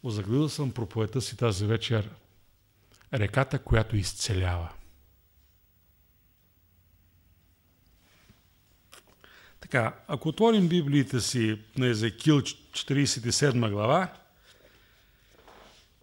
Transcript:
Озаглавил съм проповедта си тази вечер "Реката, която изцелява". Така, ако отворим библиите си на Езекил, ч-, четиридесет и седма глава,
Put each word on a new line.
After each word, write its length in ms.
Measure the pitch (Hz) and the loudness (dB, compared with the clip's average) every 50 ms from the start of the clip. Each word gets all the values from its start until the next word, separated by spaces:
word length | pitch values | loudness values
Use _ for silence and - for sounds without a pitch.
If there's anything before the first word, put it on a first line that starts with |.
| - | -6
Озаглавил 460 | 131 107 104 101 98 113 135 151 151 | -6 -6 -4 -4 0 0 0 0 0
съм 240 | - - 147 131 113 | -2 -4 -6 -6 -4
проповедта 480 | - 117 101 - 113 110 104 - 131 | -6 -8 -6 -4 -4 -4 -2 -2 -4
си 160 | 110 - - | -6 -6 -6
тази 300 | - 123 117 104 90 104 | -2 0 0 0 0 0
вечер 440 | 104 113 113 - - 117 113 101 - - - _ _ _ _ _ _ _ _ _ _ _ _ _ _ _ - - _ - | 0 0 0 0 0 -2 -2 -2 -4 -10 -18 _ _ _ _ _ _ _ _ _ _ _ _ _ _ _ -20 -16 _ -2
"Реката, 440 | 131 104 98 - 135 135 - - 139 | 0 0 2 2 2 0 2 0 -6
която 380 | - - 117 113 110 - - | 0 2 2 2 2 2 0
изцелява". 760 | 107 92 - - - - - 110 92 92 92 90 87 85 82 - - - - - _ _ _ _ _ _ _ _ _ _ _ _ _ _ _ _ _ _ _ _ _ _ _ _ _ _ _ _ _ _ _ _ _ _ _ _ _ _ _ _ _ _ _ _ _ _ _ _ _ _ _ _ _ _ _ _ _ _ _ _ _ _ _ _ _ _ _ - _ _ _ _ _ _ _ _ _ _ _ - - _ _ _ _ _ - - - - - - - | -2 -2 -2 -6 -6 -4 -2 0 0 0 0 0 -2 -4 -8 -10 -16 -20 -20 -20 _ _ _ _ _ _ _ _ _ _ _ _ _ _ _ _ _ _ _ _ _ _ _ _ _ _ _ _ _ _ _ _ _ _ _ _ _ _ _ _ _ _ _ _ _ _ _ _ _ _ _ _ _ _ _ _ _ _ _ _ _ _ _ _ _ _ _ -20 _ _ _ _ _ _ _ _ _ _ _ -20 -20 _ _ _ _ _ -20 -20 -20 -20 -20 -20 -20
Така, 440 | - - - 131 113 110 - - - - | -16 -2 0 0 0 0 -4 -8 -10 -8
ако 200 | 120 113 - 156 | -8 -6 -4 -6
отворим 400 | 151 - 214 233 226 214 185 170 | 0 2 4 4 6 6 4 4
библиите 520 | 165 180 160 139 143 147 135 139 - 127 | 4 2 2 4 2 2 2 2 0 -4
си 400 | 101 - - 123 113 110 107 107 - _ _ | -2 -2 0 0 0 0 0 -4 -8 _ _
на 100 | - 127 | -2 0
Езекил, 560 | 127 120 107 110 117 107 - - 156 151 143 - | 0 0 0 0 -2 -4 0 2 4 4 4 4
ч-, 140 | - - - - _ - | 0 -8 -12 -16 _ -12
четиридесет 520 | - - - 139 139 143 127 - 131 110 | -12 -6 -2 0 0 2 0 0 -2 -4
и 80 | 120 110 | -2 0
седма 380 | - - 147 123 123 117 107 | 2 2 2 2 2 0 0
глава, 440 | 101 104 107 113 135 175 190 175 - - - _ _ _ _ _ - _ _ - _ _ _ _ _ _ _ _ _ _ _ _ _ _ _ - - - - - - - _ _ _ _ | 0 0 0 2 2 2 0 -2 -8 -16 -20 _ _ _ _ _ -20 _ _ -20 _ _ _ _ _ _ _ _ _ _ _ _ _ _ _ -20 -20 -20 -20 -20 -20 -20 _ _ _ _